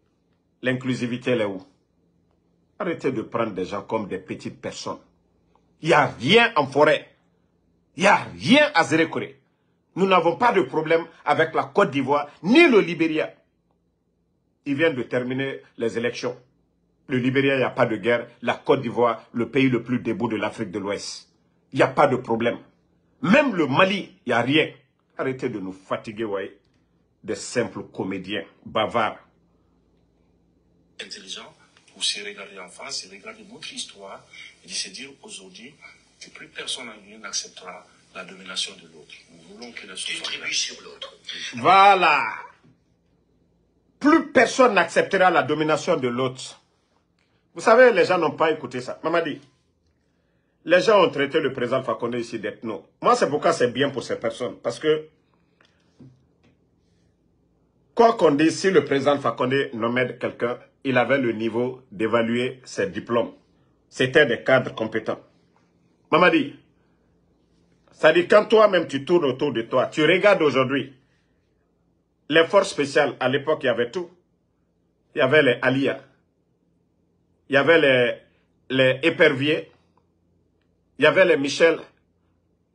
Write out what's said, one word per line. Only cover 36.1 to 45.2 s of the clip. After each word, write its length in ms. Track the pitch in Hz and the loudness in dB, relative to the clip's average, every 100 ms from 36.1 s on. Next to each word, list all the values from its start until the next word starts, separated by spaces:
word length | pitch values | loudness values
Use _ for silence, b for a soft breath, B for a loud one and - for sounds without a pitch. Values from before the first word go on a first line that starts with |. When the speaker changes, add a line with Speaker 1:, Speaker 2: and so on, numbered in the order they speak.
| _ | _
Speaker 2:
que 100 | 180 | -20
plus 160 | - 151 | -20 -20
personne 420 | - 147 - 123 | -16 -12 -12 -12
en 80 | 107 | -20
Guinée 160 | 98 110 | -20 -20
n'acceptera 680 | 101 - 95 - 92 82 - b b | -12 -10 -12 -18 -20 -20 -20 b b
la 120 | 92 90 | -20 -18
domination 480 | 95 95 92 - - | -18 -12 -10 -10 -12
de 120 | 85 | -20
l'autre. 200 | - - - _ | -20 -20 -20 _
Nous 240 | - 82 107 | -20 -20 -20
voulons 160 | 120 | -18
que 100 | 226 101 | -18 -18
les 80 | - | -14
choses 140 | - | -10
Speaker 3:
Une 60 | 160 | -10
Speaker 2:
soient 80 | - | -10
Speaker 3:
tribu 160 | - | -10
Speaker 2:
claires. 100 | - | -8
Speaker 3:
sur 280 | - - - | -6 -6 -10
l'autre. 300 | - - - - - B B 123 | -20 -20 -20 -20 -18 B B -2
Speaker 1:
Voilà. 680 | 139 196 196 196 170 147 117 80 - _ _ _ _ _ _ _ _ _ _ _ _ _ _ _ | 4 8 8 6 4 2 -2 -8 -16 _ _ _ _ _ _ _ _ _ _ _ _ _ _ _
Plus 320 | 294 320 - | 4 4 4
personne 420 | 262 226 - 247 | 2 2 4 4
n'acceptera 560 | 196 170 185 160 190 | 4 2 0 0 4